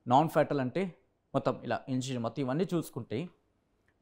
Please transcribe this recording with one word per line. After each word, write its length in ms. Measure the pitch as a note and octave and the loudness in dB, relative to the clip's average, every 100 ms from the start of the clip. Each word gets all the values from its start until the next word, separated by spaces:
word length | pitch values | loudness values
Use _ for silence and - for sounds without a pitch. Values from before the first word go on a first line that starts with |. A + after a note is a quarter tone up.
| - | 4
నాన్ 240 | C3 D#3+ D#3+ | 6 6 2
ఫ్యాటల్ 260 | D3 D3 B2+ | 2 2 0
అంటే 180 | E3 F#3+ - _ _ _ | -2 -4 -8 _ _ _
మొత్తం 220 | C3+ C3+ A#2 A#2+ | 0 0 -2 -4
ఇలా 100 | A2 - | -4 -2
ఇంజిన్ 280 | B2+ B2+ B2 A2+ | -4 -4 -4 -4
మొత్తం 160 | D3 C3 | -4 -2
ఇవన్నీ 200 | C#3+ F#3+ | -2 -2
చూసుకుంటే 460 | E3+ - - A2+ A2 F3 _ _ _ _ _ _ _ | -2 -4 -10 -8 -8 -8 _ _ _ _ _ _ _